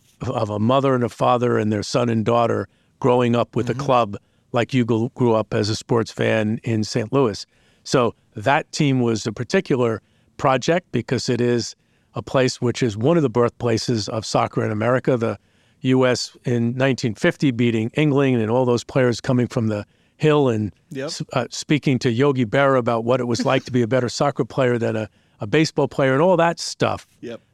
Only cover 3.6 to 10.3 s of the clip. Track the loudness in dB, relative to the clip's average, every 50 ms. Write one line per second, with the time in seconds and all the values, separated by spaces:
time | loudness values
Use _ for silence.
3.6 | -4 -2 -4 -4 -2 0 2 2 2 0 -4 -10 -16 _ _ _ _ _ -2 -2
4.6 | -2 0 0 0 2 2 0 0 0 -2 -2 0 2 2 2 2 0 -2 -2 -2
5.6 | -2 -2 -4 -6 -4 -2 -2 0 0 -2 -4 -2 0 0 0 0 0 -2 -4 -4
6.6 | -4 -2 -2 -2 -2 -2 -4 -4 -4 -2 0 0 0 0 -2 -6 -12 -18 _ _
7.6 | _ _ _ _ _ 0 0 2 2 0 -2 _ _ _ _ -4 0 0 0 0
8.6 | 0 -4 -4 0 0 2 2 2 2 0 0 -2 -4 -6 -6 -6 -4 -2 -2 -2
9.6 | 0 0 0 0 0 -2 -2 -4 -8 _ _ _ _ _